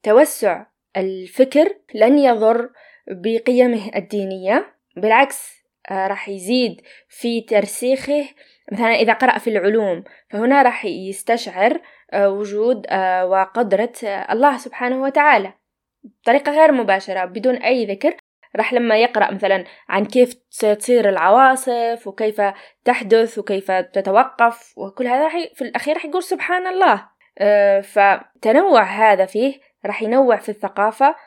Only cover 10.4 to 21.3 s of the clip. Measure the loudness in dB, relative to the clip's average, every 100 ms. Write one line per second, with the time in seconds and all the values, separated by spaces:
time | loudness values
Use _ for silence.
10.4 | 0 2 2 0 -8 -8 -10 -8 -4 -4
11.4 | -4 0 0 0 -8 _ _ 0 0 0
12.4 | -6 -2 -2 -2 -4 -2 0 0 0 0
13.4 | 0 -2 0 0 -2 -6 -8 -8 -4 0
14.4 | 2 0 -6 -8 -6 -4 -2 2 4 2
15.4 | 0 -10 _ _ _ _ -20 _ 0 0
16.4 | 2 4 4 4 0 -2 -2 -6 -6 -4
17.4 | -2 -2 0 0 -2 -2 -2 -4 _ _
18.4 | _ -6 -2 -2 2 2 2 2 -2 -2
19.4 | -2 -2 -6 -18 -6 -4 -2 2 0 -2
20.4 | _ -4 -2 -2 0 0 2 2 4